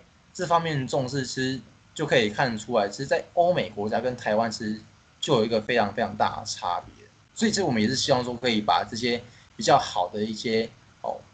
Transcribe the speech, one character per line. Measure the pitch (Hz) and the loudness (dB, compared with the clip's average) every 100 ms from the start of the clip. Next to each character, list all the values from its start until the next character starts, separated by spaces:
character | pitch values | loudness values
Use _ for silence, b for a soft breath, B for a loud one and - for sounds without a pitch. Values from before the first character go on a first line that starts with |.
| - _ _ | -16 _ _
这 | - 170 | -6 2
方 | 170 | 2
面 | 165 143 123 | 2 -2 0
重 | 147 127 | -2 0
视， | 139 123 | -2 -4
其 | |
实 | 135 131 131 - - _ | -2 -2 -4 -10 -20 _
就 | - 147 | -6 2
可 | 143 | 2
以 | 104 | 2
看 | 104 131 | 0 -2
得 | 110 | -2
出 | - 117 | -2 0
来， | 101 | 0
其 | 117 | -2
实 | 139 | -2
在 | 98 - | -2 0
欧 | 175 175 | 2 2
美 | 180 107 | 2 -2
国 | 104 107 | -4 -2
家 | 113 | -2
跟 | 127 123 | -2 -4
台 | 117 107 | 0 0
湾 | 113 | 0
其 | - | -2
实 | 107 110 - _ _ _ | -6 -8 -10 _ _ _
就 | - 143 | 2 2
有 | 120 | 2
一 | |
个 | 113 | 0
非 | 104 120 | 0 2
常 | 101 | 2
非 | 120 | 0
常 | 101 104 | -2 0
大 | 101 - | 0 -2
的 | - | -8
差 | - 92 87 - | -6 -4 -4 -8
别。 | - - _ _ - | -18 -20 _ _ -2
所 | 226 | 0
以 | |
其 | 202 | 0
实 | |
我 | 170 | 0
们 | 113 | 2
也 | 110 | 2
是 | 131 | 2
希 | - | 2
望 | 127 | 2
说 | 123 120 | 0 -2
可 | 123 | 0
以 | 107 | 0
把 | 104 85 101 | 2 2 0
这 | 113 | -4
些 | 120 120 - B B - | -2 -2 -6 B B -4
比 | |
较 | 113 143 | 4 4
好 | - 101 90 | 4 -2 -2
的 | 107 | -2
一 | 110 | -4
些， | 107 117 110 113 - - _ | -4 -2 0 -2 -8 -20 _
哦， | - - - | -8 -8 -12